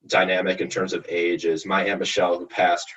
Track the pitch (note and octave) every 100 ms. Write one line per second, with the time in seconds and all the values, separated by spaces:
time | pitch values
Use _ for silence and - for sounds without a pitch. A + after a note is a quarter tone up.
0 | - F#2 F#2 - F#2+ F2+ F#2 F#2+ F#2 F2
1 | E2 E2+ F2 E2+ E2 D#2+ F#2+ F#2+ F#2+ F#2+
2 | - - F2+ F2 F2 - F2+ E2+ -